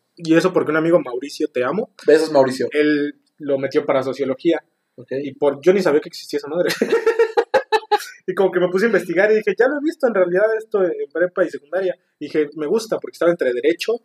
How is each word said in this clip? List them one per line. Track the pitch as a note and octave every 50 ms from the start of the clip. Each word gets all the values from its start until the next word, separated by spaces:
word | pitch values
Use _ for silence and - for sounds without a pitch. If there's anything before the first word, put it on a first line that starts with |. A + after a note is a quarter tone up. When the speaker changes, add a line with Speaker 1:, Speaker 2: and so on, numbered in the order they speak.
| _ _ _
Speaker 1:
y | - E3 D#3+ D#3+
eso | E3+ F3 F3+
porque | F3 D#3 C3+ C3+
un | D3+ D#3+
amigo, | D#3+ E3 F3 E3
Mauricio, | C#3 B2+ A#2+ B2+ C#3 D3 - - D3+ -
te | - B2+
amo. | B2 C3 D#3+ G#3 C4 - _ - -
Speaker 2:
Besos, | D3 D3 D#3 D#3+ D3+
Mauricio. | D3+ C#3 C3 B2+ B2+ - - -
Speaker 1:
Él | - D3+ D3+ D3+ D3+ C#3+ D3 D3 - _ _ _ _ _
lo | D3+ C#3 C#3 C3+
metió | C3+ C3 - D3+ C#3+
para | D#3 C#3 C3
sociología. | C3 C3+ A#2 C3 C#3 C3 C3 - - E3+ E3+ - - _ _ _ _ _ _
Speaker 2:
Ok. | - A2+ - B2+ C3+
Speaker 1:
Y | D3 C3+ C3+
por, | - D3 C#3+ C#3 C#3
yo | - F3+
ni | F#3+ G#3
sabía | F#3+ D#3+ C#3+ D#3
que | - E3+
existía | - - - - - C#3+
esa | - C#3+
madre. | D3+ F3 - -
<laughs> | - - - - - A#4 A4+ A4+ A#4 A4+ A4+ A4 - A4+ - - - C5+ - - G#4+ A4 A4 - G#4 G#4 - - - - _
Y | - F3
como | F#3 G3 F3+
que | F3+ F#3
me | F3+ F3
puse | F3+ F#3+ G#3+
a | A#3
investigar | G3 F3 - - E3 F3 G3+ G#3+
y | A3
dije, | G#3+ G#3+ G#3 F#3+ -
"Ya | A#3
lo | C4+ D4+ C#4+
he |
visto | C#4+ D#4+ E4 - C#4
en | A#3+ G#3+
realidad | F#3+ F3+ F3 F3 F#3+ G#3+ A3+ A3
esto | A3 A3 - - G3+ F#3
en | E3+ D3+ C#3+ D3 -
prepa | - E3 F3+ F3+ - G3 F3
y | D#3
secundaria". | - C#3 - _ E3+ F#3+ G3 F3+ F3 - _ _ _ _
Y | D3+
dije, | C#3+ - D#3 D3+ C#3+ D3
"Me | D#3+ D3+ D3
gusta", | - D3+ D3 - E3 -
porque | - - -
estaba | - E3 F3
entre | E3+ - C#3 B2
derecho, | - - C3+ D#3 E3+ - - - A#3 A#3+